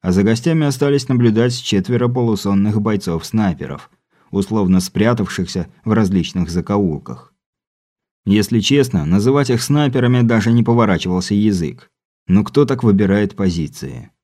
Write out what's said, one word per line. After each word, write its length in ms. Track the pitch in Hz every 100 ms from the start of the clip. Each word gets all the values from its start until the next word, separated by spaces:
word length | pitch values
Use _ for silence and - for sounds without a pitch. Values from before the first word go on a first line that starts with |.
а 100 | -
за 120 | 90
гостями 420 | 101 113 165 160 147
остались 420 | 135 143 143 131
наблюдать 500 | 127 120 107 120 123
четверо 480 | - 101 92 120 123
полусонных 720 | 123 120 104 101 98 104 107
бойцов-снайперов, 1080 | 107 104 92 82 - 110 104 80 71 71 - _ _ _ _
условно 500 | 95 98 110 95 92
спрятавшихся 840 | 90 - 107 120 98 - 90 95 82 _ -
в 80 |
различных 560 | 107 101 95 80 95 82
закоулках. 840 | 87 - 104 98 73 - 62 - _ _ _ _ _ _ _ _ _ -
Если 340 | 104 101 117
честно, 460 | 101 139 127 101 76
называть 440 | 92 110 139 131
их 120 | 120
снайперами 600 | - 147 143 127 123 123
даже 280 | 117 113 107
не 120 | 117
поворачивался 720 | 113 117 107 87 92 92 90 101
язык. 540 | 107 95 80 - _ _ _ _ -
Ну 160 | 92
кто 220 | 202 - 143
так 180 | 127
выбирает 520 | 117 98 101 101 101 -
позиции? 760 | 98 85 73 - 67 62 - _